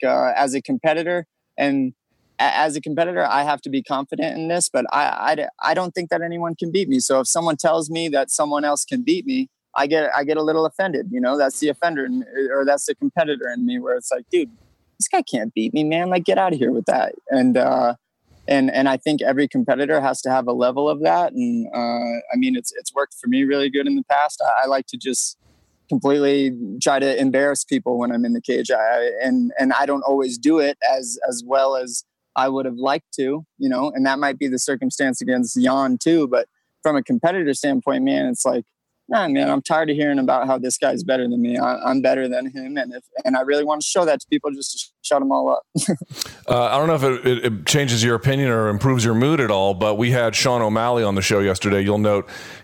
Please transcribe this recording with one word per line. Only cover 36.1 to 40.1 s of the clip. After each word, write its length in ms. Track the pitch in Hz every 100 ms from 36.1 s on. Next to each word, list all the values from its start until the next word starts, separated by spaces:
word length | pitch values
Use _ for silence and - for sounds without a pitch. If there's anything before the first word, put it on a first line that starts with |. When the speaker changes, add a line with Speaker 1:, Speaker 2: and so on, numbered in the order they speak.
| 165 135
Speaker 1:
But 220 | 123 117 _ _ _
from 140 | 156 147
a 60 |
competitor 500 | 127 120 170 190 147
standpoint, 480 | 135 143 131 139 135
man, 220 | 135 139 131
it's 180 | 120
like, 200 | 131 123 - _ _ _ -
"Nah, 160 | 220 175
man, 220 | 139 143
I'm 120 | 139
tired 260 | - 160 160
of 80 | 147
hearing 220 | 147